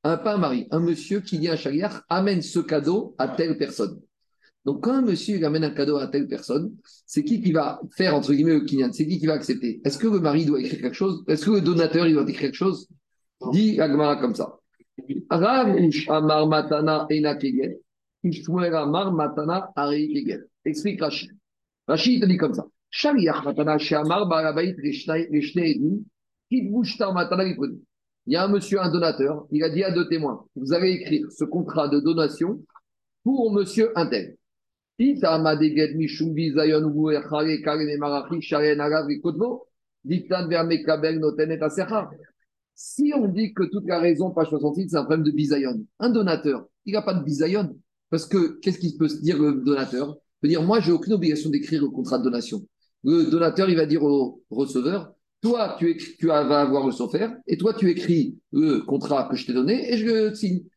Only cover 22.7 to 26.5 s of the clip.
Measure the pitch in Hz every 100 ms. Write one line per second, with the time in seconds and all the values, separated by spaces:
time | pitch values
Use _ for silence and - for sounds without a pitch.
22.7 | _ _ - 294 277 160 - 143 147 151
23.7 | 151 147 151 156 180 190 160 156 151 185
24.7 | 180 147 147 - 160 165 151 147 175 165
25.7 | 143 151 208 - _ _ _ _